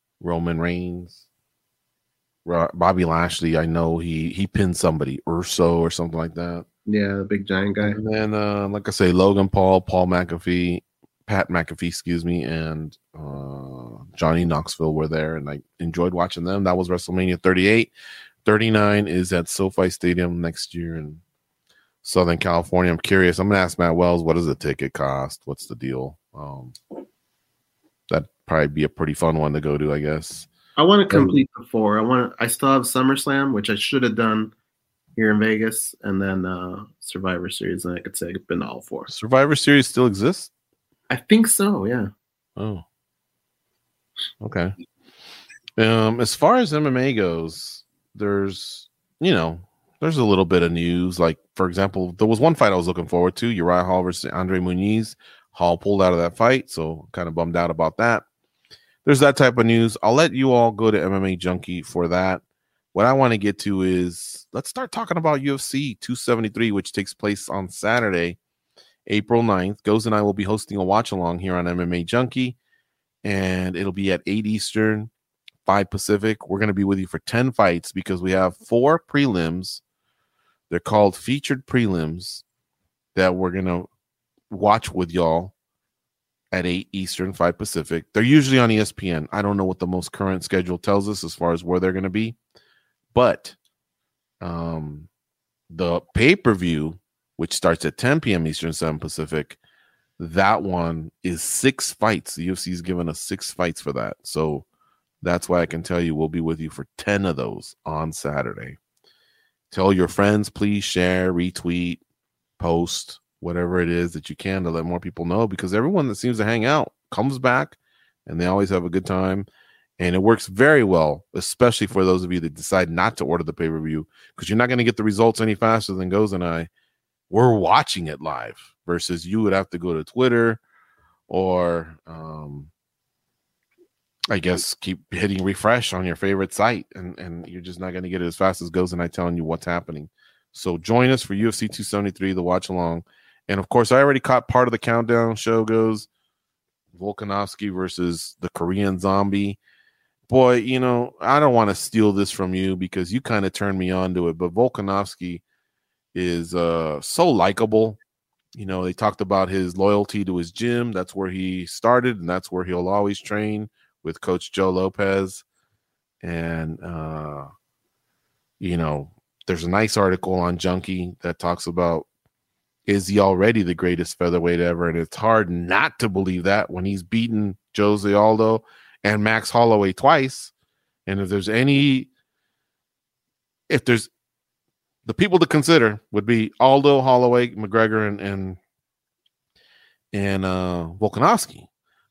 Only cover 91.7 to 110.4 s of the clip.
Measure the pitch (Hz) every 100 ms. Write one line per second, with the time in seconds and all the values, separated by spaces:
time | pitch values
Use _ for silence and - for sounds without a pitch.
91.7 | 90 92 92 95 98 113 113 _ _ _
92.7 | _ _ _ _ 120 123 - - - _
93.7 | _ _ _ _ _ _ _ 87 85 82
94.7 | 82 76 73 82 _ _ _ _ _ _
95.7 | 82 87 85 - - 127 196 123 98 87
96.7 | 80 76 87 _ _ _ - 82 - 90
97.7 | - 78 - 123 156 127 90 80 78 82
98.7 | 78 82 78 78 - 78 78 73 - _
99.7 | _ _ _ _ - 85 85 98 107 95
100.7 | 87 85 82 80 - 92 85 - - 131
101.7 | 135 - - 107 92 - - 85 92 90
102.7 | 87 85 87 85 76 - 98 - - 90
103.7 | 82 - 65 53 - - 78 78 71 -
104.7 | _ _ _ _ _ 90 87 - 90 82
105.7 | 82 82 87 85 78 80 85 80 80 80
106.7 | - - - - 101 98 71 60 50 -
107.7 | - - 78 80 78 71 71 60 50 62
108.7 | 67 _ _ _ _ _ _ _ _ _
109.7 | - 95 95 85 - 101 107